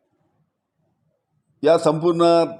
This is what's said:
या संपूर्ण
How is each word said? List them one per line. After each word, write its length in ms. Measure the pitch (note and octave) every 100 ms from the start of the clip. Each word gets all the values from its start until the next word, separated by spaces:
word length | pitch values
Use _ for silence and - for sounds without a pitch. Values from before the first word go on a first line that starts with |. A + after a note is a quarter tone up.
| _ _ _ _ _ _ _ _ _ _ _ _ _ _ _ _
या 140 | C#3+ E3
संपूर्ण 640 | E3 D#3 E3+ E3+ E3+ E3+ E3